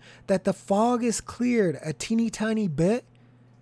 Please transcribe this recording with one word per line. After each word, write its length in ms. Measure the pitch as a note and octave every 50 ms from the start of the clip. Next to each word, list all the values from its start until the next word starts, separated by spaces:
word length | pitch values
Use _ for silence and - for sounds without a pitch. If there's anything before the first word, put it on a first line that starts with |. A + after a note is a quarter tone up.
| - - - - - -
that 180 | G3 F#3 -
the 80 | G3 F#3
fog 500 | - - - G3+ G3+ A3 A#3+ B3 A#3 A#3+
is 180 | A#3+ G#3 -
cleared 580 | - - - - A#3+ B3 A#3+ A3+ G3+ E3+ C#3+ C3 -
a 100 | D#3 D3
teeny 360 | - - - A3+ A3+ A#3 A3
tiny 380 | - - A3 A3 A3 A3 G#3+ F3+
bit 380 | C#3+ C#3+ E3 F#3+ A3+ B3+ - - _ _ - - - _ - - - -